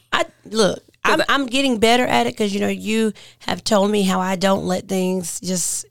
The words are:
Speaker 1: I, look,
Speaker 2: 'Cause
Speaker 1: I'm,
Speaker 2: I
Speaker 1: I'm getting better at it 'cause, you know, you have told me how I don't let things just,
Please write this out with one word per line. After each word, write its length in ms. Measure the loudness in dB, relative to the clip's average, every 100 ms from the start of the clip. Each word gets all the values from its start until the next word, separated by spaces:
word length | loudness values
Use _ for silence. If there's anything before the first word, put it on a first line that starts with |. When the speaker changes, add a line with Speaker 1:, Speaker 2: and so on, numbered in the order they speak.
| _
Speaker 1:
I, 140 | -2 -2 _ -6
look, 340 | 0 0 0 -12 _
Speaker 2:
'Cause 100 | 0
Speaker 1:
I'm, 80 | 2
Speaker 2:
I 40 | 2
Speaker 1:
I'm 160 | 0 0
getting 340 | 0 0 2
better 260 | 4 4 2
at 220 | 0 0
it 80 | -2
'cause, 160 | -2
you 60 | -2
know, 80 | -2
you 460 | -4 -2 0 0 -2 -12 -12
have 240 | -6 -6
told 260 | 0 2 2
me 120 | 2
how 160 | 0 0
I 160 | -2 0
don't 300 | 0 0 0
let 220 | -4 -4
things 520 | -2 0 -2 -4 -8
just, 460 | -6 -4 -4 -6 -8